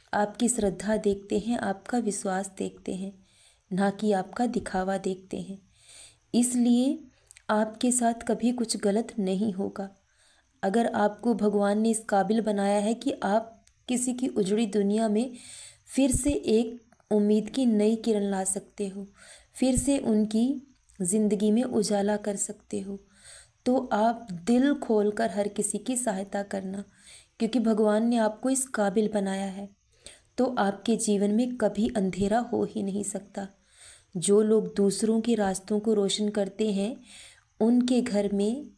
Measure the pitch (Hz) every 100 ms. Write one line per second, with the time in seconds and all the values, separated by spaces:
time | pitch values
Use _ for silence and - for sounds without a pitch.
0 | - 196 240 - 240 - 202 175 190 214
1 | 202 202 - 214 214 240 202 190 - 247
2 | 208 196 196 185 196 - 190 - - 185
3 | 196 196 _ _ _ _ _ 185 196 202
4 | 214 190 185 - 247 196 - 190 185 190
5 | 190 185 190 - 180 196 _ _ - -
6 | - _ _ 226 247 247 240 240 262 320
7 | - _ _ - - 214 220 - 247 240
8 | 233 233 - 214 233 247 226 202 202 202
9 | 240 - 190 190 220 185 196 196 196 -
10 | _ _ _ _ _ _ 196 220 - 226
11 | 208 208 240 208 208 202 202 214 226 220
12 | - 202 190 220 220 202 196 208 208 233
13 | 269 - 196 214 220 - _ _ - 247
14 | 254 247 254 - 185 214 220 208 196 214
15 | 226 208 247 - - - - - - -
16 | 269 247 294 285 - 220 254 247 - _
17 | - 214 208 214 214 269 247 208 214 226
18 | 233 208 202 196 190 196 - - 202 196
19 | 196 - - - _ - 254 247 277 277
20 | 226 214 214 220 247 277 - _ _ -
21 | 185 214 214 202 214 214 254 233 202 208
22 | 202 208 208 202 - 208 - 208 196 202
23 | - _ - - - _ 254 254 247 208
24 | 226 233 - 170 - 247 277 294 - 214
25 | 208 208 226 196 202 202 202 202 208 254
26 | 247 190 196 202 202 196 190 196 202 _
27 | - - _ - 226 254 220 214 214 214
28 | 233 240 214 214 262 262 - - 202 196
29 | 214 208 196 190 196 190 202 _ _ _
30 | - - _ - 254 247 196 196 - 226
31 | 214 202 202 214 254 247 208 208 233 214
32 | 190 180 196 226 240 208 208 220 196 196
33 | 202 196 202 - 190 - _ _ - -
34 | _ 185 160 202 214 220 175 196 202 196
35 | 220 226 233 220 196 190 - 208 220 220
36 | 196 202 208 214 196 - 220 196 202 277
37 | - - - - _ - 226 247 247 247
38 | - 202 202 202 208 262 -